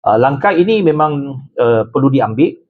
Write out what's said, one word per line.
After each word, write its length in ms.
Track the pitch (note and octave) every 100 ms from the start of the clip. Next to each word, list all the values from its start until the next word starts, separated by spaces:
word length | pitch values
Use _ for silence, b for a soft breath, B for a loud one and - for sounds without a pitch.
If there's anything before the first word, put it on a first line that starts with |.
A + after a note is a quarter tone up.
Uh, 160 | - A2
langkah 320 | B2+ C#3 G3
ini 320 | F3 F#3 A3
memang, 640 | F3 D3+ D3+ D3 C#3 C3+ - -
uh, 320 | A#2+ A2+ A2
perlu 240 | C#3 C3+
diambil 480 | C3 A2 A2 E3+ -